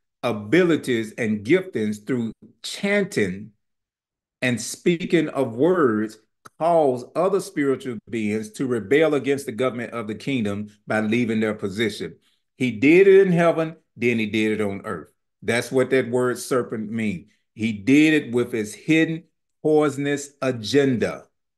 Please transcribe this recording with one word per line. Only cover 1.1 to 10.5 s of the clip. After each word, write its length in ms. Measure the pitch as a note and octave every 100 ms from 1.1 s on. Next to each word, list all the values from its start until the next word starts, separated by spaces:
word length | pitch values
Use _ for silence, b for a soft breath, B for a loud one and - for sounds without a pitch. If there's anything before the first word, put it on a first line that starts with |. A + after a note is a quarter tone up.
| -
and 260 | A2+ G#2+
giftings 640 | G2+ F#3 F#3+ A#2 G#2+ G#2+ -
through 260 | B2+ A2+ - - _
chanting 880 | - - G3+ G3+ G3 - G2 F#2 A2 - _ _ _ _ _ _ _ _
and 200 | B2+ A#2+
speaking 680 | - - - E3+ C3 E3+ D#3
of 260 | - B2
words, 640 | A2+ D#3+ F#3 C3+ G#2+ G#2+ - _ _ - -
caused 480 | D#3+ E3+ C#3+ B2 B2 D3+
other 240 | F#3 G3
spiritual 580 | - - C#3 B2+ C3 A2 -
beings 400 | A#2 G#2 G#2+ G#2+
to 160 | - C3+
rebel 480 | A#2+ F#2+ C#3+ D#3+
against 320 | D3 B2+ C#3 C3+
the 60 |
government 400 | A2 C3 A#2 A#2
of 160 | A#2 G#2+
the 60 |
kingdom 540 | G#2+ - C3+ G#2